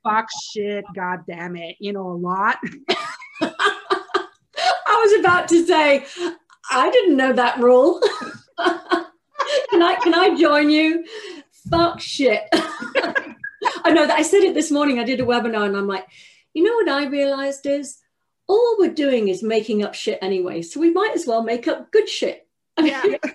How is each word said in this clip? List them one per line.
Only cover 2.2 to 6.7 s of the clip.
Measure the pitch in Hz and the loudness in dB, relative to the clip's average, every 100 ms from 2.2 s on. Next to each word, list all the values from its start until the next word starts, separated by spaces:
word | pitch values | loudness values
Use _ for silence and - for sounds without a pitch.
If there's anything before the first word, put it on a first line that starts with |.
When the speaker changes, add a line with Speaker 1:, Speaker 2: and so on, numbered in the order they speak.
| 180 185 214 - - - - | -4 -2 -2 -2 -6 -12 -6
Speaker 1:
<laughs> | - - - - - | -6 -6 -12 -18 -8
Speaker 2:
<laughs> | 311 - 415 - - - - 370 - _ _ - 679 - - | -6 0 -2 -2 -4 -6 -4 -6 -6 _ _ -4 -2 -2 0
I | 427 440 | 2 4
was | 403 | 4
about | 349 359 349 | 4 2 4
to | 330 339 | 2 4
say, | 320 294 277 - 359 349 - _ _ - | 4 4 2 0 -8 -8 -8 _ _ -6